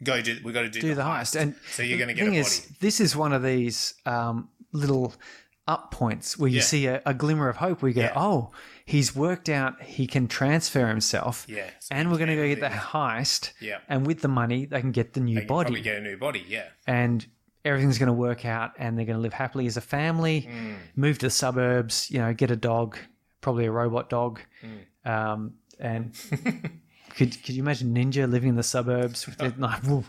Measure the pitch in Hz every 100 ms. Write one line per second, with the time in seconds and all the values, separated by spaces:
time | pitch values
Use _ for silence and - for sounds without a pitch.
0 | 123 123 117 117 113 117 113 113 156 143
1 | 139 147 113 156 147 135 - - 123 120
2 | 120 117 208 180 143 - - - 208 208
3 | 185 147 151 135 131 127 120 113 - -
4 | - 120 117 117 - - - 151 143 135
5 | 123 - - - _ _ - 165 - -
6 | 117 113 - - 139 127 127 151 131 127
7 | - 131 151 156 135 117 185 - 135 120
8 | 117 135 196 160 117 - - - - 147
9 | 120 131 160 180 160 143 131 127 - -
10 | 127 - 120 - 135 160 - 139 117 107
11 | - - - - - 104 95 - - 139
12 | 170 165 160 156 147 139 139 107 - 156
13 | 135 113 127 - - - 107 101 - 135
14 | 139 160 139 127 117 123 139 139 123 120
15 | 117 131 123 110 104 151 170 113 110 104
16 | 104 98 139 110 90 110 85 _ - 123
17 | 120 117 - _ _ _ 147 139 139 120
18 | 131 120 120 120 117 113 117 - 120 113
19 | 113 113 113 - 131 135 123 113 - 143
20 | 160 165 160 156 120 117 113 104 87 -
21 | 143 147 127 - 131 127 123 123 117 -
22 | - 135 117 113 127 117 120 117 117 -
23 | - _ _ _ - 117 113 113 117 117
24 | - 123 120 113 - - 113 107 90 _
25 | 117 110 110 107 107 - _ - 120 113
26 | 117 - - 147 247 - - - _ _
27 | - - 123 - - 127 143 139 127 120
28 | 131 135 131 123 131 117 117 127 123 123
29 | 123 117 - - 135 127 123 113 127 139